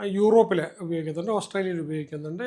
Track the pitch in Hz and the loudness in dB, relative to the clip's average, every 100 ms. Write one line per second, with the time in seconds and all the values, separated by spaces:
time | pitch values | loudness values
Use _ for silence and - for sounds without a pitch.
0 | 208 196 208 226 220 180 151 - 170 165 | -4 2 6 6 6 2 -2 -6 -6 -4
1 | 156 156 190 214 208 196 185 170 151 156 | -4 -4 -2 -2 -2 -2 -2 -2 -4 -6
2 | 147 151 151 175 | -6 -10 -8 -8